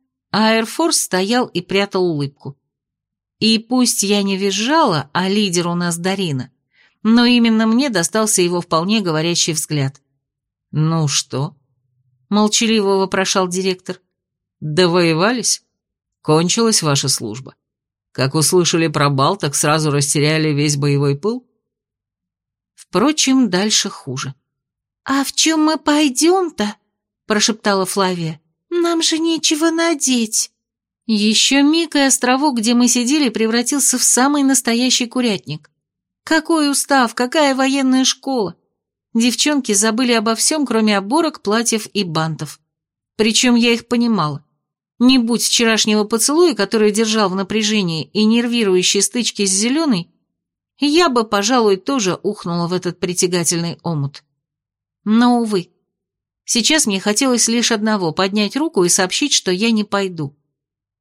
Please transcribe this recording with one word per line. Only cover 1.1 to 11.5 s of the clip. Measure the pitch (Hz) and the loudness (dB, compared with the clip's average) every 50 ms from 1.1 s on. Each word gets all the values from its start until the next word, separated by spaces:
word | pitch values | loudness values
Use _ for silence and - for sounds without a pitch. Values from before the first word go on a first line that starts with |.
| - 185 190 196 240 254 233 | -2 -2 0 0 0 0 -2
и | - - 175 | -2 -4 -8
прятал | - - 190 196 202 196 - 190 180 | -6 -2 -2 -2 -2 0 -2 -2 0
улыбку. | 175 156 143 143 139 147 _ - 139 - _ _ _ _ _ _ _ _ _ _ _ _ _ _ _ _ - | 0 0 -2 -4 -6 -8 _ -16 -16 -16 _ _ _ _ _ _ _ _ _ _ _ _ _ _ _ _ -2
И | 214 220 220 | 0 2 2
пусть | 220 226 - 247 254 247 - - - 202 | 2 0 0 0 2 2 2 0 0 0
я | 196 208 202 | 0 2 0
не | 196 196 196 | 0 0 -2
визжала, | 185 202 196 190 202 220 262 311 330 311 226 170 143 - - - | -2 -2 -2 -2 -2 -2 0 2 2 2 2 2 0 -2 -4 -4
а | 175 185 190 | -2 -2 0
лидер | 196 214 208 190 170 175 170 | 0 0 0 0 0 -2 -2
у | 170 175 | -2 -2
нас | 175 175 175 170 | -2 -2 -4 -4
Дарина, | 170 170 185 196 196 190 165 139 127 120 - _ _ _ _ _ _ _ _ _ _ | -4 -4 -4 -4 -2 -2 -4 -4 -4 -6 -8 _ _ _ _ _ _ _ _ _ _
но | - 214 226 240 240 | 0 2 4 4 4
именно | 240 247 240 233 233 220 220 226 | 4 4 4 4 4 2 2 2
мне | 220 226 247 294 277 | 2 2 2 0 0
достался | 214 175 165 - - 220 220 214 - 196 175 | 0 -2 -2 -2 -2 -2 0 0 0 0 0
его | 175 175 175 | 0 0 -4
вполне | 175 - 170 160 170 196 220 226 | -4 -2 -2 -2 0 0 -2 -2
говорящий | 190 175 156 156 160 170 170 - - 175 156 | 0 -2 -2 -2 -2 -2 -2 -2 -2 -2 -4
взгляд. | 156 - - 151 147 135 135 - - _ _ _ _ _ _ _ _ _ _ _ _ _ _ | -4 -4 -4 -2 -2 -2 -4 -6 -10 _ _ _ _ _ _ _ _ _ _ _ _ _ _
"Ну | - 151 156 160 165 165 156 | -4 -2 0 0 0 0 0
что?" — | 143 - - - - - 127 143 175 | 0 -2 -2 -4 -4 -6 -6 -6 -6